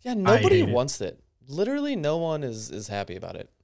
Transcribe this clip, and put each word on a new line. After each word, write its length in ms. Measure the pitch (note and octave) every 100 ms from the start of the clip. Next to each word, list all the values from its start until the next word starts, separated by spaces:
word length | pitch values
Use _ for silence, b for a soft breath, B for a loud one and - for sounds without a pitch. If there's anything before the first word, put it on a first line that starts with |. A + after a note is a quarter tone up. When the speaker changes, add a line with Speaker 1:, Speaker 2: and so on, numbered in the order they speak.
Speaker 1:
Yeah, 100 | B3
Speaker 2:
I 20 |
Speaker 1:
nobody 460 | A3+ F#3+ A3 F#4+ F#4
Speaker 2:
hate 80 | -
it. 40 |
Speaker 1:
wants 280 | B2 C#3 -
it. 220 | F#2 - _ _ B2+
Literally 500 | C#3+ A3 C#4+ C#4+ B3
no 200 | D3 E3
one 240 | E3 D#3
is, 280 | C3+ A2 A2
is 180 | F2 G2+
happy 280 | G2+ G2 F#2
about 200 | F2 E2
it. 140 | - _